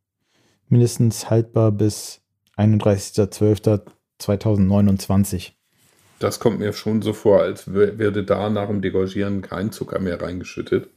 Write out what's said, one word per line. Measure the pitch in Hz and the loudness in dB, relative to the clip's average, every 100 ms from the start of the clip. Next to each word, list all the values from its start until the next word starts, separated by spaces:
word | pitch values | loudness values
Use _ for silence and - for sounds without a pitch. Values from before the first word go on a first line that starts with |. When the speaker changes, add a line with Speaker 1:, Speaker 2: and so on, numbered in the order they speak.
| _ _ _ _ _ _ - | _ _ _ _ _ _ 0
Speaker 1:
mindestens | 120 120 - 117 - - | 2 2 2 0 0 0
haltbar | 113 113 117 110 | 0 0 2 2
bis | 104 107 104 - - _ _ _ - | 2 0 -2 -12 -18 _ _ _ 0
einunddreißigster | 104 104 107 98 - - 98 | 2 4 2 0 -2 -2 -2
zwölfter | - 107 104 - 104 - _ _ - | 0 0 2 2 0 -4 _ _ -12
zweitausendneunundzwanzig. | - 101 113 104 95 101 101 95 - 98 98 90 - _ _ _ _ _ _ - | -4 -2 0 2 4 4 4 2 0 0 0 -2 -10 _ _ _ _ _ _ -6
Speaker 2:
Das | 101 - | -4 0
kommt | 123 98 | 0 0
mir | 104 | -4
schon | 101 110 110 | -4 -2 -2
so | 104 | -2
vor, | 104 110 95 | 0 4 4
als | - 104 - | 4 -4 -4
wö-, | 95 101 107 | 0 0 2
würde | 104 104 | -2 -2
da | 98 98 104 | -2 -2 0
nach | 104 101 | -2 -2
dem | 101 | -2
Degorgieren | 95 92 95 101 101 98 | -2 -2 -2 -2 -4 -4
kein | - 85 107 | -6 -6 -6
Zucker | - - - | -6 -8 -6
mehr | 92 85 | -4 -6
reingeschüttet. | 85 90 85 - - - - | -6 -10 -12 -10 -4 -4 -4